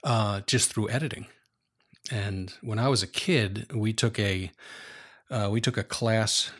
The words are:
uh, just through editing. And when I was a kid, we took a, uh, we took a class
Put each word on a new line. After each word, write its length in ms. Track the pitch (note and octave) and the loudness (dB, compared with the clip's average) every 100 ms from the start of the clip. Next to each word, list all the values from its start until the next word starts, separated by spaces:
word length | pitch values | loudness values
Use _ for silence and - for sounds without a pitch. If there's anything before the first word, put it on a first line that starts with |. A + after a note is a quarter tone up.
uh, 380 | - A#2 G#2 G2+ G#2 | 0 2 2 0 0
just 260 | B2+ - | 2 2
through 160 | - G#2+ | 0 -2
editing. 380 | B2 D3+ - - - _ _ _ _ _ _ - | -2 -4 -6 -12 -18 _ _ _ _ _ _ -6
And 420 | A2+ G2+ G2 F#2+ - | -4 -2 -4 -6 -8
when 160 | B2 G#2+ | -4 0
I 80 | B2+ | 4
was 160 | B2 | 2
a 60 | G2+ | 0
kid, 580 | - - E3 G#2 G2+ A2 | -2 2 2 2 -2 -6
we 180 | A#2 G#2+ | -2 0
took 280 | A2+ A#2+ A2 | 2 0 2
a, 320 | G2+ F#2 F#2 - - - - - - - _ | 0 0 -4 -10 -18 -18 -18 -18 -20 -20 _
uh, 160 | B2 G2+ | -2 0
we 100 | A2 | 2
took 160 | A#2+ A#2 | 0 0
a 60 | |
class 680 | - - A2+ A2+ A2 - - - | -4 -2 2 4 4 0 -2 -4